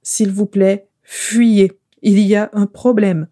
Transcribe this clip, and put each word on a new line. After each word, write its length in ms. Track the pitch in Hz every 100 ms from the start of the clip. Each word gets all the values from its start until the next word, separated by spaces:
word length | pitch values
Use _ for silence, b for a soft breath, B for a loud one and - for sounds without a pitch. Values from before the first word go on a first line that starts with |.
s'il 300 | - - 202
vous 140 | 196 202
plaît, 420 | 196 190 202 _ _
fuyez. 680 | - - - 220 233 208 190 - _ _
Il 180 | - 196
y 160 | 202 208
a 140 | 214
un 140 | 208 202
problème. 600 | - 247 220 202 165 156